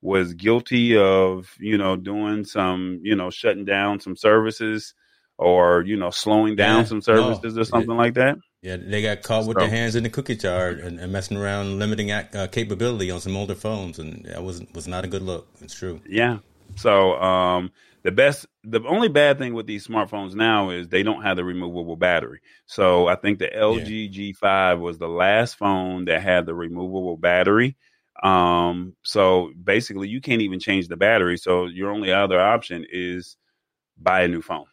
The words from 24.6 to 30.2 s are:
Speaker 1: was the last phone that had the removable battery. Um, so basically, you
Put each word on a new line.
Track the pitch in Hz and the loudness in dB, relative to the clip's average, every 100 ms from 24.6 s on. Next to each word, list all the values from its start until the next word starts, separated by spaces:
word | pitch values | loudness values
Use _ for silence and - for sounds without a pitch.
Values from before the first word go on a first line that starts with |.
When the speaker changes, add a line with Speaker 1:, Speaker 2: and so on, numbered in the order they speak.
| 92 87 | 4 2
Speaker 1:
was | 87 82 | -2 -8
the | 85 | -6
last | 85 92 107 120 - | 2 4 4 2 -2
phone | 101 95 92 90 | 0 0 -2 -6
that | 87 80 | -2 -2
had | 95 90 85 | 2 2 0
the | |
removable | 85 85 85 92 95 92 82 | -6 -8 -8 -6 -6 -6 -2
battery. | 87 90 92 107 123 135 _ _ _ - | 2 4 4 4 2 -4 _ _ _ -2
Um, | 95 92 87 87 85 87 92 - | 2 4 4 4 2 -2 -8 -12
so | - 107 95 92 82 76 | -6 2 4 4 0 -6
basically, | 90 104 120 98 98 | 0 0 0 -8 -8
you | 120 | -8